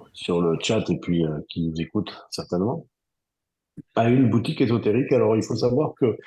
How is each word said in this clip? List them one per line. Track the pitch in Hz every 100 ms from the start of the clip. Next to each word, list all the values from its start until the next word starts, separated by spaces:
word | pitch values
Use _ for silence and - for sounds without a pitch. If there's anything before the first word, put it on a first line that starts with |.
| -
sur | - - 87
le | 85 80
chat | - 110 -
et | 85
puis, | - 85
euh, | 78 76 -
qui | - 82
nous | 80
écoute | 78 107 90 - -
certainement, | - - 87 101 160 - _ _ _ _ _ _ _ _ - - -
a | 117
une | 127 123
boutique | 110 113 156
ésotérique. | 123 117 107 110 139
Alors, | 127 110 110
il |
faut | 101 120
savoir | 123 127 151 -
que | 123 -